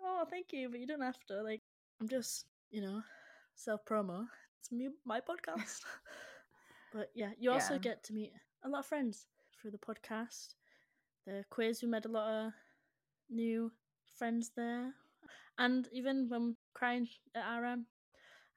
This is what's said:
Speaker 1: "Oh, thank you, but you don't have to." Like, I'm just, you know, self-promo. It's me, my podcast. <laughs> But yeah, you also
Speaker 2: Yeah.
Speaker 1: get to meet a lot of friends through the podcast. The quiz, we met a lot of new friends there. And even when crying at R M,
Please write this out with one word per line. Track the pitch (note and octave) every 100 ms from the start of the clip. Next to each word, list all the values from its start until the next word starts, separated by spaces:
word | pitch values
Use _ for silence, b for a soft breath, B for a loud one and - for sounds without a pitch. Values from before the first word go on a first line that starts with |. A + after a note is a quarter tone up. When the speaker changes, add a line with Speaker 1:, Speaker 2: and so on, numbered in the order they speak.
Speaker 1:
"Oh, | F#4+ F#4 D#4+
thank | F4+ F4+
you, | C#4+ B3+
but | A#3+
you | B3+
don't | D4+
have | B3+ B3+ -
to." | G3+
Like, | G#3+ A3 - _ _ -
I'm | A3
just, | B3+ A3+ - - _ _
you | G#3+
know, | G3 G3+ A3+ B B B B
self-promo. | - - G#3+ - G#3+ G3 F3 A#3 B B _
It's | -
me, | A#3+ C4+ D4+ B3
my | A3+
podcast. | B3+ E4+ - - - - -
<laughs> | B B B B B B B B B B
But | A3 G#3
yeah, | A3+ G3+ A3
you | A#3+
also | C4 F#3+
Speaker 2:
Yeah. | F3+
Speaker 1:
get | G#3+ - -
to |
meet | G#3+ G#3 - - _
a | C4
lot | C#4
of | C4+
friends | D4 B3 G3+ - _ _
through | - A3
the | G3+
podcast. | - G#3+ - A3 A#3 - - - _ - _ _ _ _ -
The | G3 G3+
quiz, | - A3+ A#3
we | A#3+
met | A3+ A3
a |
lot | A3+ G#3+
of | A3 A3 A3 b b b b b _ -
new | A3+ A3+ A3+ A3+ - _ _ _
friends | - A#3 A#3 A3+
there. | - A#3 A#3+ B3+ C#4 b b b b b -
And | B3 B3+ B3
even | B3+ B3+ C4+ B3
when | A#3 A#3 A3+ _
crying | - B3 B3 A#3 - _
at | A3+ G#3
R | A#3 A#3+
M, | B3 A#3 _ _ - b b b